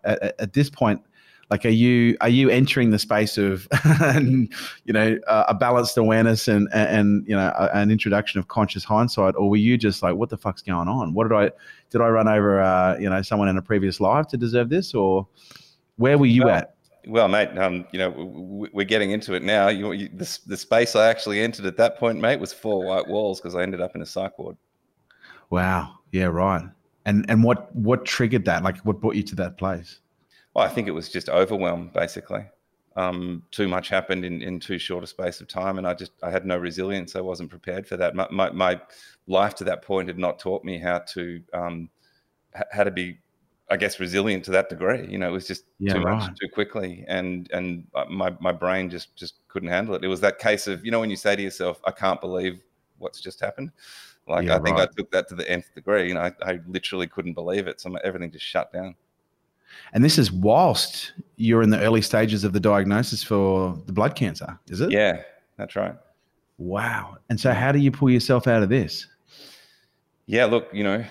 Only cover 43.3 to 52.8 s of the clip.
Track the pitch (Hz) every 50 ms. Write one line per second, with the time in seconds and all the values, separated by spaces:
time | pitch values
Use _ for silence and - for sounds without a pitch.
43.3 | _ _ _ _ _ _ _ - 98 95 104 101 - - 92 90 90 101 98 110
44.3 | 98 92 87 92 92 95 98 - 90 78 90 95 123 120 101 95 98 98 92 90
45.3 | 90 92 - - 92 - _ _ _ _ 98 98 95 95 85 90 107 110 104 92
46.3 | 92 - 101 - - 107 104 - - 110 95 92 87 87 - - 92 92 92 90
47.3 | 90 90 90 - 85 90 92 90 87 87 82 _ _ 71 67 64 85 95 95 90
48.3 | 87 82 85 92 87 80 87 90 92 95 92 87 87 85 - _ _ - 87 82
49.3 | - _ _ _ _ 185 180 87 87 92 107 113 98 - 92 95 92 87 101 98
50.3 | 98 - - 113 104 104 - 101 95 87 95 113 117 113 113 110 98 92 - 104
51.3 | 101 101 98 95 - - 90 90 87 - - 95 92 - 101 95 90 - - 90
52.3 | 92 92 92 95 90 90 _ _ _ _